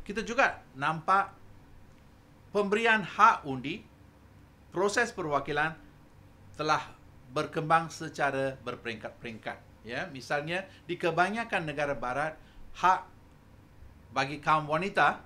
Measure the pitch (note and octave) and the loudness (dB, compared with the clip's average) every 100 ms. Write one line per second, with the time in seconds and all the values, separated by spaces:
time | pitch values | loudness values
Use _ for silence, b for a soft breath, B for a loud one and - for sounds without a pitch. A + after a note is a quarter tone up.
0 | - G3+ G#3+ A#3 A#3 - - C3+ C#3+ D#3+ | -8 -6 -4 2 2 2 -14 -4 -4 -2
1 | - F#3+ - - - - - - - - | 2 2 2 -8 -20 -20 -20 -20 -20 -20
2 | - - - - - G3+ G3+ G#3+ A3+ A3 | -20 -20 -20 -20 -6 -2 0 2 4 2
3 | F3 - G#3+ G3+ D3 C3 B2+ G3+ - - | 2 6 6 6 -2 -6 -6 -10 -12 -20
4 | - - - - - - - E3+ G3 G3+ | -20 -20 -20 -20 -20 -20 -10 0 0 2
5 | A#3 - E3 C#3+ C#3 D3 D#3 E3 - - | 0 -2 -2 -2 0 -2 -2 -4 -18 -20
6 | - - - - - - D3+ D3+ - - | -20 -20 -20 -20 -20 -8 0 0 -2 -16
7 | - - - C3 D3 E3 D#3 E3 E3 - | -20 -20 -8 -4 -2 -4 4 4 4 -8
8 | D#3+ - D3 C3+ C3+ C3 B2 A2+ A#2 A2 | -10 -2 0 0 -2 -4 -10 -8 -8 -8
9 | A2+ - A#2+ A2 - F#2+ - - - B2+ | -10 -12 -12 -10 -10 -12 -14 -20 -10 -8
10 | F3+ C3+ B2 D3 D3 F3 F#3+ B - F3 | -8 -10 -4 -4 -2 -6 -6 B -10 -2
11 | F3+ D#3+ F3+ G#3+ A3+ G3 D#3+ C#3+ D3 C#3+ | 0 2 2 0 -2 -2 -2 -4 -2 -2
12 | B2 B2+ D#3 - b b - - F3+ F#3 | -4 -2 -4 -6 b b -18 0 4 4
13 | - - - - - - - - - - | 0 -20 -20 -20 -20 -20 -20 -20 -20 -20
14 | - B2+ C#3 D3 E3 D#3 D3 D#3 F#3+ G3+ | -8 -4 -2 -2 2 2 2 -2 0 4
15 | D3 G3 | 4 4